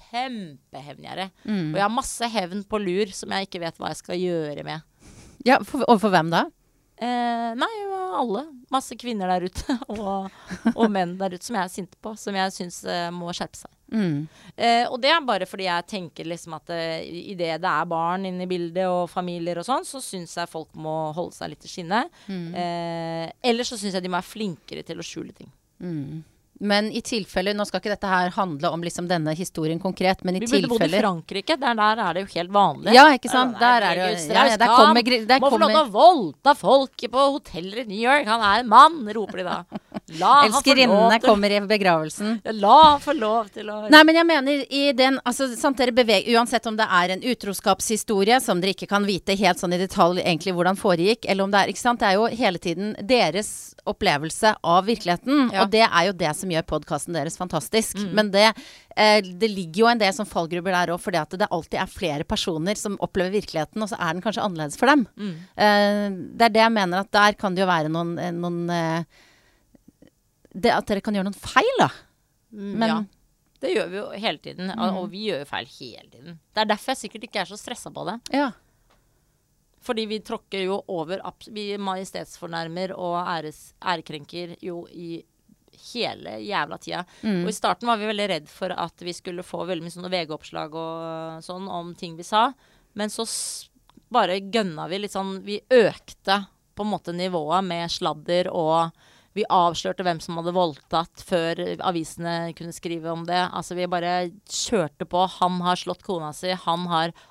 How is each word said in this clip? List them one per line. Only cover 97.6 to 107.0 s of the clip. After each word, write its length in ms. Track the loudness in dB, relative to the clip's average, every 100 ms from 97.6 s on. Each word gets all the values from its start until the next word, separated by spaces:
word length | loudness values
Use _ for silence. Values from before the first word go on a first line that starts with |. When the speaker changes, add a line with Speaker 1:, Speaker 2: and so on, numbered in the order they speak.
| -2
Speaker 1:
med 260 | -6 -6
sladder, 560 | -4 -4 -4 -2 -2 0
og 440 | -2 0 2 0 -6 _ _ _ -8
vi 80 | 0
avslørte 600 | 2 2 0 -6 -4 -4
hvem 140 | -4
som 160 | -6 -6
hadde 160 | -2
voldtatt 680 | 0 0 -2 _ -4 -4 -12 -4
før 320 | -2 -2 -4 -6 -4
avisene 760 | -4 -4 -6 -8 -6 -6 -6
kunne 200 | -10 -14
skrive 360 | -12 -10 -8 -8
om 140 | -8 -4
det. 140 | -2 -2
Altså, 240 | -4 -8
vi 140 | -6 -4
bare 420 | -2 -2 -2 -4 -8
kjørte 640 | _ -8 -2 -2 -2 -6 -4
på. 140 | 0 0
Han 300 | 0 -2 0
har 140 | -2 -2
slått 280 | -4 -10 -6
kona 240 | -8 -8
si, 180 | -8 -6
han 320 | -4 -2 -4 0
har, 280 | -2